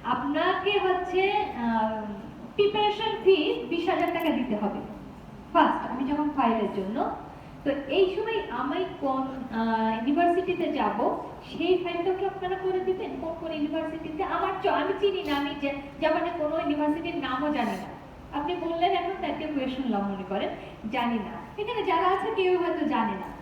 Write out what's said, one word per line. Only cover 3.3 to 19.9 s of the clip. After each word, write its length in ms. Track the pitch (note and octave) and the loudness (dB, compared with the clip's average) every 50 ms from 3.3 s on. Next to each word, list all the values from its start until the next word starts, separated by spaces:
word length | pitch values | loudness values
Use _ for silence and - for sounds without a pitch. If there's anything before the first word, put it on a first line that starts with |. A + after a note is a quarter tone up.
| G4 D#4 - A4+ A#4+ - - - | 6 8 6 0 0 0 -2 -2
বিশ 180 | E4+ E4+ E4+ F#4+ | -2 0 2 2
হাজার 240 | E4 D4 F4 E4 | 2 2 2 2
টাকা 180 | D#4 E4 E4 D#4 | 0 0 2 2
দিতে 260 | A#3+ A3+ B3 - G#3 | 2 2 0 0 0
হবে 240 | G#3 G#3 F#3+ - - - - - - - - - - - - - - - - | 0 0 -2 -2 -4 -8 -8 -12 -12 -12 -14 -14 -16 -16 -16 -16 -16 -14 2
ফার্স্ট, 380 | - E4+ D4 - - - - - | 4 6 6 6 4 0 -4 -4
আমি 200 | A#3 C4 C#4 C4 | -4 -4 -2 0
যখন 200 | D4 D4 D4+ D4 - | 0 0 0 0 2
ফাইলের 320 | C#4 B3 A3+ A3 A3+ G#3 - - | 2 2 4 4 2 0 0 -2
জন্য। 340 | G3+ F#3 G3 A3 C#4+ G4+ - - - - - - - - - - - - | -2 -4 -2 -2 -2 -2 -2 -4 -6 -10 -14 -16 -16 -16 -16 -18 -4 -2
তো 60 | C#4+ | -2
এই 460 | C#4 C#4+ - - - F#4 F#4+ F#4 - | -2 -2 -2 0 4 4 4 4 2
সময় 260 | G#4+ A4 A4+ A4+ - - - | -2 -2 0 -2 -2 -2 -2
আমি 340 | A#3+ B3+ C4+ C#4+ D#4+ F#4 F#4 - - - | -4 -2 -2 -2 0 -2 -2 -4 -4 -2
কোন, 260 | D4 C4+ C4 C4 C4 C4 C4 C4 - - A3 | -2 0 0 0 -2 -2 -4 -6 -8 -4 -2
আহ, 380 | A3+ A3+ A3+ A3+ A3 A3 A3 A3 | 0 0 2 2 2 2 2 0
ইউনিভার্সিটিতে 760 | A3+ A#3+ C#4 D4 E4 F4 F4 F4 F#4 F4+ F#4 F4+ E4+ D#4+ D4 | 2 2 2 4 6 6 6 4 4 2 0 0 0 0 0
যাব 480 | D4+ C#4 - - - - - F#4 - - - - - - - - - - | 2 2 0 0 2 2 0 0 0 -2 -6 -10 -12 -14 -14 -12 -6 -2
সেই 200 | E4 F4+ F#4 F4 | 4 4 4 4
ফাইলটা 360 | F4 F4 F4 E4+ E4+ F#4+ F#4 | 4 0 -2 0 0 0 0
কি 120 | F#4+ G4 | 2 0
আপনারা 280 | F#4+ - - F#4+ F#4 F#4+ | -2 -2 -2 -2 -2 -2
করে 260 | F#4+ F#4 F#4+ F#4 F#4 | 0 0 0 0 0
দিবেন? 300 | F#4 F#4+ F#4 - A4 C4+ C4+ C4+ | 0 0 0 -2 -2 -6 -6 -6
কোন 140 | E4 D#4+ E4 - | -6 -6 -6 -6
কোন 120 | E4 D#4+ | -6 -6
ইউনিভার্সিটিতে? 720 | D#4 D4+ D4 D#4 D#4 D#4+ D#4 D#4+ D#4+ D#4+ D#4+ D#4 D#4 D#4+ F#4+ | -2 -2 -2 0 0 -2 -2 -4 -6 -8 -8 -8 -4 -4 -2
আমার 280 | - D#4+ F4 F#4+ G4 F#4+ - | -2 0 0 0 0 -2 0
চ-, 40 | - | 2
আমি 260 | - - - - F#4+ G4 - | 2 2 2 2 0 0 2
চিনি 220 | G4+ G4 F4+ F4+ | 2 2 2 0
না, 140 | - D4 D4 | -2 0 0
আমি 140 | C#4 C#4+ D4 D4+ - | 0 0 -2 -4 -2
জা-, 380 | C#4+ C#4+ C#4+ C#4 - - - - | -2 -4 -4 -4 -8 -12 -6 0
জাপানে 300 | D#4+ D#4 D#4+ D#4 D#4+ F4 F4 E4+ | 2 2 2 2 0 -2 -2 -2
কোনো 200 | D4+ D4+ D#4+ E4 | -2 0 0 0
ইউনিভার্সিটির 580 | E4+ - - C#4+ D4 D4+ D4+ E4 E4 E4+ D#4 | 0 0 0 2 2 2 2 0 -2 -4 -4
নামও 360 | - C4+ B3+ B3+ C4 D4 D4+ | -4 -2 -2 -2 0 0 0
জানি 180 | D4 B3+ A3+ G3+ | 0 0 0 0
না। 260 | G3 F#3 - - - - - - - - - - - C#4+ | -2 -4 -6 -10 -12 -14 -16 -18 -18 -18 -16 -8 -6 -4
আপনি 160 | C#4 F4 F4+ | -2 -2 -2
বললেন 380 | E4+ E4 E4+ E4+ E4 F4+ G4 | -2 -2 -2 0 2 2 4
এখন 200 | G4 F4 - F4+ G4 - | 4 2 0 -2 -4 -4
তাকে 240 | F4+ D4+ - D#4 D#4 | -4 -4 -4 -4 -4
কোয়েশ্চেন 440 | D4+ C#4+ C4+ B3+ B3+ - C4+ C4+ A#3 | -4 -2 -2 -2 -2 -2 -2 -2 0